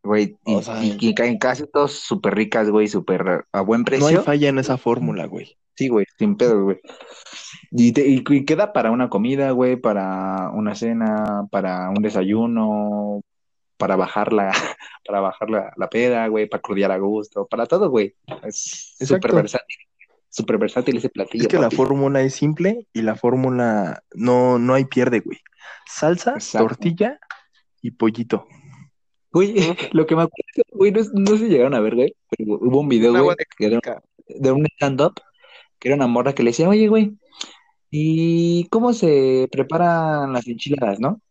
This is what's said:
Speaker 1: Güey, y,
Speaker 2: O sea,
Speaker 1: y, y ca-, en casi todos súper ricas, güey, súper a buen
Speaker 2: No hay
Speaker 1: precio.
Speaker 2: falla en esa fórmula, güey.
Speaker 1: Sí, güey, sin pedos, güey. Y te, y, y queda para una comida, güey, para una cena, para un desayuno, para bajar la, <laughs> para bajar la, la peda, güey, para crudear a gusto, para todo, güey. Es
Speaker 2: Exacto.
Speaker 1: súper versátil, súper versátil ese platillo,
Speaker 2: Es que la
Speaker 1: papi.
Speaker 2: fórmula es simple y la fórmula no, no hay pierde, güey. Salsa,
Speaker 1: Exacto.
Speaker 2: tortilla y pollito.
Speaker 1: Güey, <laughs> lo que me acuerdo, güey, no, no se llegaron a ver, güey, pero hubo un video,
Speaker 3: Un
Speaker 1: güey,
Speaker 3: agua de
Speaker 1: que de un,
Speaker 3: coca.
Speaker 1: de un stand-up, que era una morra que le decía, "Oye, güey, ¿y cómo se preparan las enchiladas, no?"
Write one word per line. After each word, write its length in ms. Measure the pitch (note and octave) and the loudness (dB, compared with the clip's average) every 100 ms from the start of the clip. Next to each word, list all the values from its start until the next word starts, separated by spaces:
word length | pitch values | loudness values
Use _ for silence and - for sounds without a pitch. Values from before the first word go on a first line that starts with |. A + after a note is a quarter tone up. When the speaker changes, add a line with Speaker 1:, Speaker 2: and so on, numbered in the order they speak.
Speaker 1:
Güey, 320 | G2+ G#2+ G2+ - | 0 0 0 -4
y, 100 | - G2+ | -4 -4
Speaker 2:
O 60 | |
sea, 220 | - A2 | -4 -4
Speaker 1:
y, 140 | A2 G2+ | -4 0
y 140 | A2+ | -2
ca-, 100 | G#2 A#2+ | 0 -2
en 120 | A2 | 0
casi 280 | B2+ B2+ D3 | -2 -4 -4
todos 260 | C#3+ C#3+ | 0 -2
súper 420 | - - G#2+ G#2 | -4 -8 -4 -2
ricas, 340 | G2 G#2+ A#2 G#2+ | -2 0 0 2
güey, 200 | G#2+ G#2+ | 2 2
súper 580 | G#2 E2+ F#2 F#2 F2 - | 0 -2 -2 0 -2 -4
a 100 | G2 | -4
buen 180 | F#2+ A#2 | 0 0
Speaker 2:
No 40 | A#2 | 0
hay 100 | C3+ | 2
Speaker 1:
precio. 220 | D3 E3 | 4 4
Speaker 2:
falla 260 | D#3 D3 C#3+ | 2 2 2
en 80 | C3+ | 0
esa 180 | B2+ B2+ | -2 -2
fórmula, 480 | - A#2+ A#2+ G#2 | -2 -2 -2 -6
güey. 320 | D#2+ - - _ _ - | -8 -10 -14 _ _ -6
Speaker 1:
Sí, 120 | C3+ | 0
güey, 160 | A2+ G2 _ | 0 0 _
sin 180 | G#2+ G2+ | -2 2
pedos, 260 | B2 G#2+ | 2 4
güey. 160 | G2 F#2 - - - - - - - - - | 2 -2 -8 -20 -20 -20 -20 -20 -20 -20 -8
Y 220 | A#2+ A#2+ | 2 4
te, 140 | A#2+ C#3+ | 4 4
y, 160 | C3 - | 2 4
y 160 | C#3+ | 0
queda 280 | C#3+ D#3+ G#3 | 2 0 0
para 160 | - A2+ | 0 0
una 180 | A#2+ B2 | 0 0
comida, 420 | G2 A#2 C#3 C3+ | 0 -2 0 0
güey, 240 | B2+ B2+ B2+ | 2 0 0
para 760 | A#2 G2+ F#2+ F#2+ F#2+ F#2+ F#2 | 0 -2 -2 -4 -4 -4 -6
una 220 | G#2+ G#2+ | -4 -6
cena, 720 | G2+ A2+ A#2 A2 G#2+ G#2+ G2+ G2+ | -4 -4 -2 -2 -2 -2 -4 -4
para 380 | G2+ F#2+ F#2 F2+ | -4 -4 -4 -4
un 140 | G2+ | -2
desayuno, 1200 | G#2+ G2 F#2+ A2 A#2 A2+ A2 G#2+ G#2 G#2 G#2 G#2 - _ _ _ _ _ | 0 0 0 0 0 -2 -2 -2 -4 -6 -6 -8 -12 _ _ _ _ _
para 180 | F#2+ F#2+ | -2 0
bajar 360 | F2+ G#2 G#2+ | 0 -2 0
la, 180 | A2 G2 | 0 0
<laughs> 260 | F#2+ - - - - - | -2 -6 -12 -20 -20 -6
para 140 | G2+ | -4
bajar 280 | F#2+ - G#2+ | -4 -4 -4
la, 240 | A2 G2+ - | -4 -6 -8
la 120 | F#2 | -6
peda, 380 | A2+ B2 A#2 A2+ | 0 0 0 0
güey, 200 | G#2+ G#2 | -2 -2
para 100 | G#2+ | -6
crudear 320 | - G2 G2 | -4 -2 0
a 60 | F#2+ | 0
gusto, 480 | G2 G#2+ G#2 G2+ G2 | -2 -4 -6 -8 -6
para 180 | A2 A#2 | -4 0
todo, 220 | F3+ G3 | 0 2
güey. 260 | B2 G2 _ - - | 2 0 _ -20 -16
Es 540 | G#2+ - - - - _ | -12 -12 -12 -14 -18 _
Speaker 2:
Exacto. 280 | C3 F#3 E3 | 0 0 2
Speaker 1:
súper 60 | |
versátil, 420 | E3 D3 - - - _ _ _ _ _ | 2 0 -4 -8 -20 _ _ _ _ _
súper 300 | - G#2+ A2 | -10 -4 -2
versátil 380 | G#2+ - B2+ A#2+ | 0 -2 -2 -2
ese 100 | B2 | -4
platillo, 340 | - F#2+ A2+ | -6 -6 -2
Speaker 2:
Es 40 | A#2 | 0
que 80 | F3+ | 2
la 60 | |
Speaker 1:
papi. 120 | C3+ - | 0 2
Speaker 2:
fórmula 440 | C3 C#3 C#3 C#3 | 0 2 2 2
es 140 | C3+ | 0
simple 520 | C3+ D3 D#3 F3+ A#3 - | 0 -2 0 -2 -2 -8
y 80 | A2+ | -4
la 120 | A2 G#2+ | -4 0
fórmula 840 | A#2+ C3 C3 B2 A#2+ G#2+ F2+ - _ | 0 0 0 0 0 0 -2 -8 _
no, 460 | - A#2+ B2 B2+ B2 | -4 2 4 4 2
no 160 | B2 | 2
hay 100 | C3 | 2
pierde, 360 | C3+ - B2 A#2 | 0 0 0 0
güey. 180 | - - _ _ - - - | -4 -14 _ _ -20 -20 -18
Salsa, 480 | - D3+ F3 - | -2 0 0 -2
Speaker 1:
Exacto. 340 | C4 - A2 A2+ | -6 -6 0 0
Speaker 2:
tortilla 500 | - F3 E3+ G#3+ D4 _ - _ _ _ _ | 0 -4 -2 -2 -4 _ -20 _ _ _ _
y 100 | - | -14
pollito. 540 | - A2 A2 A2+ G#2+ - - - - - _ _ _ _ | -2 -2 -2 -4 -4 -6 -20 -20 -20 -20 _ _ _ _
Speaker 1:
Güey, 220 | F3+ G3+ | 0 2
<laughs> 360 | G#3+ E3 F3+ - | 2 0 -2 0
lo 140 | D#3+ D#3 | 0 2
que 80 | |
me 80 | D#3+ | 2
acuerdo, 400 | E3 - - - - | 0 -4 -10 -2 -2
güey, 220 | G3 G3 | 2 2
no, 80 | G3+ G#3 | 4 0
no 220 | G3 G3+ G#3+ | 0 2 2
se 120 | A3+ | 4
llegaron 260 | D3+ C3+ | 4 4
a 60 | C3 | 2
ver, 160 | G#2+ A#2 | 0 2
güey, 180 | C#3 - _ | 0 -2 _
pero 240 | - A2 G#2 | -8 -4 0
hubo 180 | B2 C3 | 2 2
un 100 | D3 | 2
video, 220 | A#2 A#2 | 2 4
Speaker 3:
Un 40 | B2 | 4
Speaker 1:
güey, 40 | |
Speaker 3:
agua 120 | D3 E3+ | 2 0
de 80 | D#3 - | -8 -4
Speaker 1:
que 100 | G#2+ | 0
de 60 | |
un, 60 | A#2 | 0
Speaker 3:
coca. 220 | B2 - _ _ _ | -4 -12 _ _ _
Speaker 1:
de 240 | - C3 | -2 0
un 140 | C3+ D3+ _ | 2 0 _
stand-up, 380 | C#3 C3 D#3+ - _ _ _ - _ _ | -2 0 0 -2 _ _ _ -20 _ _
que 80 | B2 | -2
era 80 | C#3+ | 0
una 100 | B2+ | 2
morra 260 | A#2+ B2+ C#3 | 2 0 2
que 80 | |
le 60 | A#2 | 2
decía, 180 | A#2+ E3+ | 2 4
"Oye, 180 | G#3 G#3+ | 4 4
güey, 320 | A3 G#3+ - _ - - - _ _ _ | 4 2 -2 _ -18 -18 -18 _ _ _
¿y 800 | D3+ D#3 D#3+ E3 E3 E3+ E3+ F3 | -2 0 2 2 2 2 0 0
cómo 220 | A3+ B3 | 0 0
se 540 | A3+ E3+ C#3+ C3+ C3 C3 | 2 4 4 4 2 0
preparan 840 | C3 C3 E3 F3 E3 D#3+ D3+ C#3 | -2 -2 2 2 2 0 -2 -2
las 140 | B2+ A#2 | -4 -6
enchiladas, 540 | A#2 C#3 C#3 A#2 G2 | -10 -4 -2 0 0
no?" 200 | C3 A3 _ | -2 -4 _